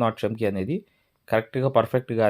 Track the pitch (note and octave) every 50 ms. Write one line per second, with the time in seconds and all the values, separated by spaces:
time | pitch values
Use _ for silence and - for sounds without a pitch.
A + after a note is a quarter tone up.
0 | A#2+ A2+ A2 - - G#2 A2+ A2+ A2+ G2+ G2 G2 F#2+ G#2+ D#3 G#3+ - _ _ _
1 | _ _ _ _ _ - - A2 A2+ - - C3 B2+ C3+ C3+ A#2+ A2+ - - B2+
2 | B2+ - A#2+ A2 A2